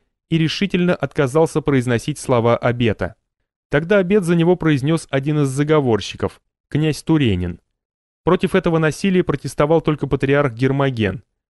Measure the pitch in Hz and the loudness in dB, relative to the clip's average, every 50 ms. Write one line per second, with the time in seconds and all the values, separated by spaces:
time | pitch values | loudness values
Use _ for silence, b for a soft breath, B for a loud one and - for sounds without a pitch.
0 | _ _ _ _ _ - 165 160 160 147 - - 202 185 - 180 180 175 180 - | _ _ _ _ _ -2 -2 0 0 0 -2 -2 -2 -2 0 0 0 0 0 -2
1 | 139 127 - - 143 127 131 160 165 156 - 156 - 151 139 131 120 123 120 113 | -4 -4 -2 -2 -2 0 2 2 2 2 0 -2 0 0 0 0 2 0 0 -2
2 | - 151 143 - - - 131 117 110 117 117 - - 123 120 123 123 107 95 - | -2 -4 -8 -6 -4 -2 0 2 2 2 2 0 0 -2 0 0 0 0 0 -2
3 | 95 87 - _ _ _ _ _ _ _ _ _ _ _ - 147 165 170 208 202 | -6 -8 -8 _ _ _ _ _ _ _ _ _ _ _ -2 -2 0 2 2 2
4 | 185 175 208 214 175 165 175 170 165 175 180 175 160 160 151 131 127 147 165 156 | 2 2 0 0 2 2 2 2 4 2 2 2 2 0 0 0 0 0 -2 -2
5 | - - - 135 135 151 151 151 143 139 131 139 147 147 156 151 139 123 110 101 | -4 -4 -4 -4 -2 -2 0 0 0 0 0 -2 0 2 2 2 2 2 0 0
6 | - - - - 101 95 - _ _ _ _ _ _ - - 147 156 156 147 - | -2 -6 -8 -6 -8 -8 -8 _ _ _ _ _ _ -6 -4 -2 -2 -2 -2 -2
7 | - - 160 156 139 113 95 90 90 87 87 - _ _ _ _ _ _ _ _ | -2 0 0 2 2 0 0 -2 -4 -6 -8 -12 _ _ _ _ _ _ _ _
8 | _ _ _ _ - 160 180 180 - 180 - 185 - 175 160 160 160 156 - - | _ _ _ _ -2 0 0 0 0 0 0 0 0 0 0 0 0 0 -2 -2
9 | - 196 185 180 170 - 147 139 - 139 - - 147 147 165 160 160 160 151 - | -2 0 2 2 0 0 -2 -4 -6 -6 -2 0 0 2 2 2 2 0 -2 -2
10 | 143 131 143 131 - 135 139 143 143 131 110 113 131 131 135 139 139 139 127 113 | -2 -4 -2 -2 0 0 2 2 0 0 -2 -2 -2 0 0 0 0 -2 0 -2
11 | 107 95 92 - - _ _ _ _ _ _ | -2 -2 -4 -6 -12 _ _ _ _ _ _